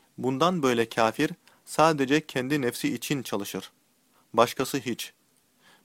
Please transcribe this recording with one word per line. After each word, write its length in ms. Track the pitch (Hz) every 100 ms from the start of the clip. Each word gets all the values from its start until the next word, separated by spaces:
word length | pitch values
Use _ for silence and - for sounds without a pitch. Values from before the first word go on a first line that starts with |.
| _ -
Bundan 460 | 120 131 165 185
böyle 260 | 135 117 113
kafir 420 | - 113 113 156 170 _ _ -
sadece 600 | - 160 156 131 151 156
kendi 360 | 135 127 151
nefsi 320 | 123 - 139
için 300 | 120 - 143
çalışır. 480 | 117 107 101 95 - _ _ _ _ _ _
Başkası 440 | 113 120 - 131 143
hiç. 360 | 123 110 - - _ _ _ _ _ _